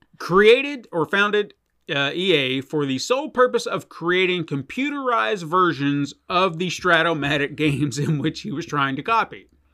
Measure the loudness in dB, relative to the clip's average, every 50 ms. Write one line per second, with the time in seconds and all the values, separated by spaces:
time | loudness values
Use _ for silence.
0 | _ _ _ _ -8 0 4 6 8 8 8 6 6 -2 -6 -8 -12 -6 -4 -2
1 | -2 0 2 0 2 2 2 0 -2 -2 -8 _ _ _ _ _ _ -6 -4 -2
2 | -2 -2 -2 -2 2 2 4 4 2 0 -2 -4 -6 -4 -4 -2 -2 -2 -2 -4
3 | -2 -2 -2 -2 -2 -6 2 2 2 4 4 -2 -2 -2 -6 -6 -8 -8 -16 -8
4 | -2 0 0 2 2 2 0 -2 -4 -4 -6 -8 -6 -8 -6 -4 -4 -4 -4 -4
5 | -2 -2 0 0 0 0 -2 -4 -4 -2 2 2 4 2 2 0 0 0 0 0
6 | -2 -4 -6 _ _ _ 0 0 0 0 0 -2 -4 -4 -4 -4 2 2 4 4
7 | 4 2 0 -2 -2 -2 0 0 -2 -4 -2 -2 0 0 0 0 -2 -2 -2 -4
8 | -2 0 0 0 0 -2 -4 -4 -8 -8 -8 -8 -8 -6 -2 -2 -2 -2 -2 -6
9 | -2 0 0 0 0 -2 -6 -18 -20 _ _ _ _ _